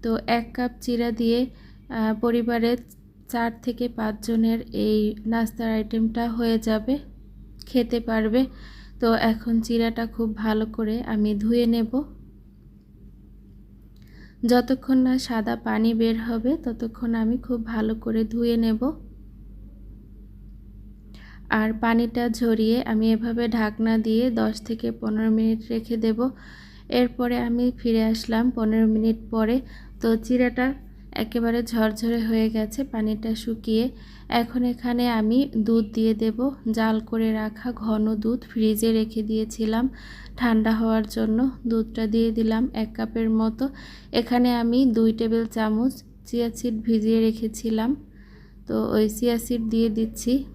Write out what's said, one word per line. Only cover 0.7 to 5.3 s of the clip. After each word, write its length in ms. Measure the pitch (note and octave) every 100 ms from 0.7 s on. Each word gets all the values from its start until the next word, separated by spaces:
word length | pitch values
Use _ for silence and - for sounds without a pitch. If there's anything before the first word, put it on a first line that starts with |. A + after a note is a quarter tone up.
| B3
চিরা 300 | - A#3 A#3+
দিয়ে, 360 | A3+ A3+ A#3 B3+ - - - -
আহ, 260 | A#3+ A3 A3
পরিবারের 580 | A#3+ A#3+ A#3 A#3 A3+ B3 - - - - -
চার 220 | A#3 A#3 A3+
থেকে 260 | - A#3 B3
পাঁচজনের 720 | A#3+ A3 G#3+ G#3+ A3+ A3+ A3+ -
এই 420 | G3+ G#3+ G#3+ G#3+ G#3+
নাস্তার 440 | A3